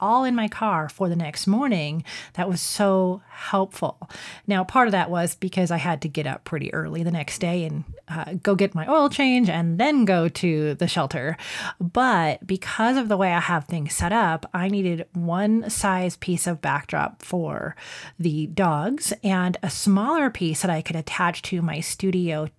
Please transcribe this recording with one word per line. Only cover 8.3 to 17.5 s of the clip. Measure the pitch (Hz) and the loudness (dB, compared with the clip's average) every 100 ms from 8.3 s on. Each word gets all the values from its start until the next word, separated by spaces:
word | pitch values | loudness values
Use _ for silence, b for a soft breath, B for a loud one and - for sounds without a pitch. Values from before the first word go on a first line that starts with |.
| 175 | -2
go | - | 2
get | 196 196 | 4 2
my | 170 160 | 0 2
oil | 311 285 | 4 4
change | - 277 254 220 | 2 2 4 4
and | 160 170 165 | 2 2 2
then | 262 294 | 4 4
go | 214 185 165 | 4 4 2
to | - 175 151 151 | 0 0 2 0
the | 139 170 | 0 0
shelter. | - 139 156 131 165 B B B B | 0 -2 -2 -4 -6 B B B B
But | 175 240 254 202 160 - 185 | -2 2 4 4 2 0 -2
because | 190 - - 226 262 | -4 -4 0 2 2
of | 226 | 2
the | 202 | 2
way | 190 | 2
I | 175 | 2
have | 170 170 | 2 -2
things | 143 170 147 | -2 -4 -4
set | - 175 | -2 0
up, | 220 196 160 - | 2 2 0 -4
I | 180 185 | -4 -2
needed | 202 185 165 165 | 0 0 -2 -4
one | 180 170 175 208 226 226 | -4 -2 0 2 2 0
size | - 208 185 180 - | -2 0 0 0 -4
piece | - 175 - | -4 -2 -2
of | 165 | -2
backdrop | 147 139 - 151 143 - | -2 -2 -2 -2 -4 -6
for | - 180 156 | -8 -4 -4